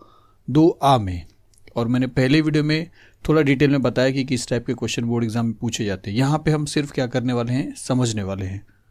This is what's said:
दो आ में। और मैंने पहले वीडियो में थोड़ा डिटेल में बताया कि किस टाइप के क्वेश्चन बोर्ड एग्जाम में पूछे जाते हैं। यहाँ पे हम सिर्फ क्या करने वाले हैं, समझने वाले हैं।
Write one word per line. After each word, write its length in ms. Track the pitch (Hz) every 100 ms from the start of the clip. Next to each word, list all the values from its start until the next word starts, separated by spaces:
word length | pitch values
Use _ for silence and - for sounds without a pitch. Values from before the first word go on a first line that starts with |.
| - _ _ _ -
दो 300 | 135 160 -
आ 140 | 139 135
में। 280 | 98 87 - _ _ _ - -
और 120 | 117
मैंने 200 | 127 127
पहले 340 | 127 131 156
वीडियो 220 | 156 151
में 260 | 147 156 170 _ - _ -
थोड़ा 120 | 156
डिटेल 280 | 143 139 143
में 120 | 139
बताया 300 | 123 117 131
कि 120 | 135
किस 240 | 131 123 -
टाइप 180 | 120 -
के 60 |
क्वेश्चन 300 | 120 113 -
बोर्ड 200 | 117 117
एग्जाम 220 | 117 113 117
में 80 |
पूछे 320 | 113 117 113 107
जाते 260 | 92 -
हैं। 60 | 104
यहाँ 220 | 135 156
पे 120 | 151
हम 140 | 151 147
सिर्फ 260 | 156 143
क्या 160 | - 123
करने 260 | 127 120
वाले 200 | 120 117
हैं, 220 | 127 285 -
समझने 480 | - 127 123 107
वाले 220 | 95 98 95
हैं। 220 | 98 - _ _